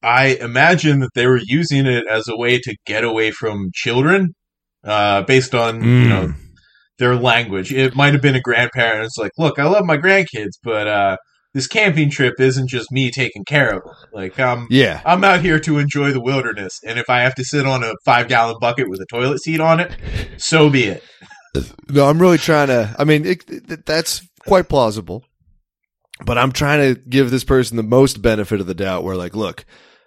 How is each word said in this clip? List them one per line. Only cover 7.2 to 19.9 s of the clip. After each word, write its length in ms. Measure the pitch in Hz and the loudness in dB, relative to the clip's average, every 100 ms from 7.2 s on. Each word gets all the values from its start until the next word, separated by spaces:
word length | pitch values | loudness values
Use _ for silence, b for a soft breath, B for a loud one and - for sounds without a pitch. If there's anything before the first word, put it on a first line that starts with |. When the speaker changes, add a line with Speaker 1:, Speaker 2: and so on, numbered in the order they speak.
| 123 117 117 95 92 | 2 0 0 -6 -4
Speaker 1:
It 240 | 131 131 127 | 0 0 2
might 180 | 143 | 2
have 80 | 143 | 4
been 120 | 139 131 | 2 0
a 60 | |
grandparent. 640 | 120 117 120 131 117 110 110 | 0 0 -2 0 -2 -2 -6
It's 120 | - | -6
like, 140 | 104 - | -8 -2
"Look, 220 | 160 139 | -2 0
I 60 | 143 | 0
love 200 | 208 180 | 2 2
my 120 | 151 | 0
grandkids, 540 | 180 196 175 113 104 - | 2 2 0 -6 -10 -10
but, 240 | 120 107 104 | -6 -4 -2
uh, 300 | 104 98 92 _ _ _ | 0 0 -2 _ _ _
this 140 | 135 123 | -8 -4
camping 420 | 226 208 160 147 | 0 0 2 0
trip 240 | - 127 - | 2 -2 2
isn't 280 | 131 131 131 | 0 2 -4
just 220 | 127 - | -6 -6
me 200 | 131 127 | -4 -4
taking 320 | 127 123 - 98 | -2 -6 -6 -4
care 220 | 147 127 | 0 0
of 140 | 98 | -2
them. 100 | - - - | -10 -20 -20
Like, 280 | 107 95 - | -12 -12 -4
I'm, 260 | 127 120 117 | -2 -2 0
Speaker 2:
Yeah. 300 | 127 120 76 - | 2 2 0 0
Speaker 1:
I'm 180 | 185 | 2
out 180 | 196 180 | 4 2
here 180 | 170 156 | 2 -2
to 180 | 156 147 | 0 -2
enjoy 340 | 143 143 143 | 0 -2 -2
the 80 | 135 | -2
wilderness, 580 | 120 135 120 104 95 - | -2 -2 -4 -8 -10 -12
and 140 | 107 117 | -10 -8
if 100 | 117 | -2
I 120 | 123 | 0
have 140 | 123 131 | 0 -2
to 80 | 127 | -4
sit 220 | 147 135 | -2 0
on 160 | 131 | 0
a 100 | 117 110 - | -2 -4 2
five-gallon 500 | 123 117 123 117 113 | 2 2 0 0 0
bucket 300 | 117 120 127 | -4 -2 -6
with 120 | 95 | -6
a 40 | 92 | -10
toilet 380 | 120 127 143 | -4 -4 -4
seat 160 | - 160 | -4 -2
on 200 | 160 165 | 2 2
it, 120 | 175 | 0